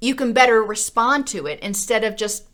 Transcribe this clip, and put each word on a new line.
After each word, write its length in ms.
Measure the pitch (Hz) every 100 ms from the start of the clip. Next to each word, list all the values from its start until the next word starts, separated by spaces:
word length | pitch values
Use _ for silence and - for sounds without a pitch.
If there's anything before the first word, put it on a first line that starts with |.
you 140 | 240 269
can 180 | 247
better 300 | 226 247 220
respond 640 | 208 214 - 226 233 285 269
to 180 | 190 147
it 140 | 151
instead 440 | 202 202 - 226
of 120 | 220 214
just 300 | 208 - -